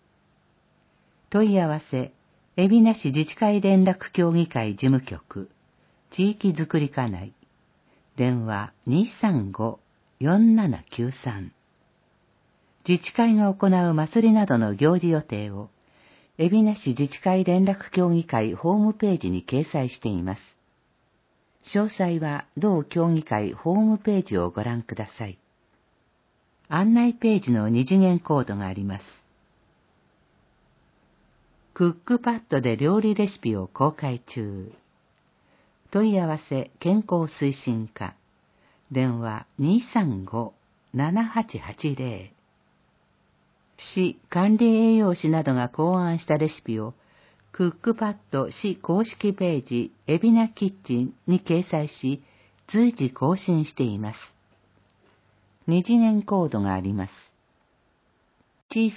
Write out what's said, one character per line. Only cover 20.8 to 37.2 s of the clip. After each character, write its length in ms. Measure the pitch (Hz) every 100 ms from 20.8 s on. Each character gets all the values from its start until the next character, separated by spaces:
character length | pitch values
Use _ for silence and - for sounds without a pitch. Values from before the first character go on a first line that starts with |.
| _ _ _ _ _ _ _ _ - 202
詳 140 | 214
細 320 | - 185 170
は 260 | 151 147 - -
同 280 | 202 180 143
協 260 | 175 170
議 140 | 160 151
会 280 | 110 104
ホ 220 | - 160 190
ー 60 |
ム 180 | 220 214
ペ 200 | 214 202
ー 40 | 185
ジ 140 | 95
を 120 | 87
ご 120 | 85
覧 200 | 110 117
く 120 | 113 107
だ 140 | 107 -
さ 80 | 107
い。 120 | 92 _ _ _ _ _ _ _ _ _ _ _ _ _
案 260 | 151 202 233
内 180 | 240 233
ペ 220 | 233 208
ー 40 |
ジ 100 | 156
の 180 | 117 107
二 180 | 117 131
次 120 | 190
元 220 | 190 175
コ 180 | - 147
ー 60 | 120
ド 100 | 101
が 120 | 98
あ 60 |
り 120 | 95 98
ま 160 | 98
す。 40 | - - _ _ _ _ _ _ _ _ _ _ _ _ _ _ _ _ _ _ _ _ _ _ _ _ _ -
ク 160 | 175
ッ 40 | 170 -
ク 140 | 247
パ 120 | 240
ッ 80 | 226 -
ド 120 | 143
で 160 | 123 110
料 240 | 143 202
理 140 | 214 208
レ 120 | 208
シ 140 | -
ピ 160 | 117 107
を 100 | 92
公 260 | - 139
開 280 | 151 147 120
中。 520 | - - 104 98 95 117 _ _ _ _ _ _ _ _ _ _ _
問 220 | 196 220
い 80 | 196
合 60 | 170
わ 120 | 156 -
せ、 220 | 135 - _
健 180 | 170 202
康 360 | 208 175